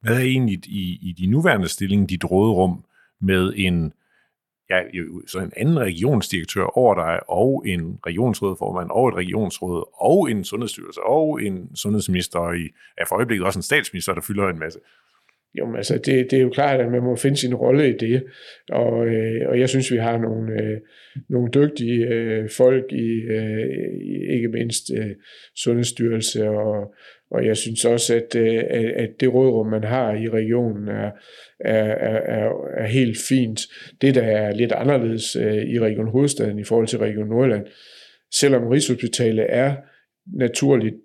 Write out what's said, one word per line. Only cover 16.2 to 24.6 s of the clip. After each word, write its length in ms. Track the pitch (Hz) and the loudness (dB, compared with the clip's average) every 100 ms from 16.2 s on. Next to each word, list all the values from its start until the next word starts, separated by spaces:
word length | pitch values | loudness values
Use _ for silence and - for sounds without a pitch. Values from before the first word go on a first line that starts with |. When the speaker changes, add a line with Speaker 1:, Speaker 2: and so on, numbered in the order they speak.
| 127 | 2
Speaker 2:
det 20 | |
er 80 | 135 | 2
jo 80 | 127 | 2
klart, 300 | 123 143 131 | 2 0 2
at 120 | 120 | 0
man 120 | 123 | 0
må 120 | 123 117 | 0 0
finde 220 | 139 139 | 0 0
sin 180 | 127 123 | -2 0
rolle 340 | 123 139 143 | 2 4 4
i 80 | - | 2
det, 260 | 113 127 131 - - - - | 0 0 -2 -18 -20 -20 -6
og, 380 | - 120 117 117 | -2 0 0 0
øh, 420 | 113 113 113 - | 0 0 -2 0
og 100 | 123 | 2
jeg 100 | 127 | 2
synes, 220 | 135 131 | 2 0
vi 60 | 120 | 0
har 200 | 113 117 | 0 0
nogle, 440 | 113 113 113 107 | -2 -4 -4 -4
øh, 160 | 107 107 - _ - 139 - | -4 -6 -10 _ -18 -18 -4
nogle 200 | 123 123 | -2 2
dygtige, 540 | 139 147 147 117 120 117 | 2 2 0 -2 0 0
øh, 420 | 117 113 110 107 | 0 0 -2 -4
folk 420 | - 127 131 131 | 4 6 6 0
i, 180 | 131 113 113 | -4 -2 -2
øh, 720 | 110 110 107 110 85 - - 50 | -2 -2 -2 -2 -4 -4 -6 -6
i 320 | 50 50 - 123 | -6 -6 -2 0
ikke 120 | 117 | 0
mindst, 440 | 113 | -2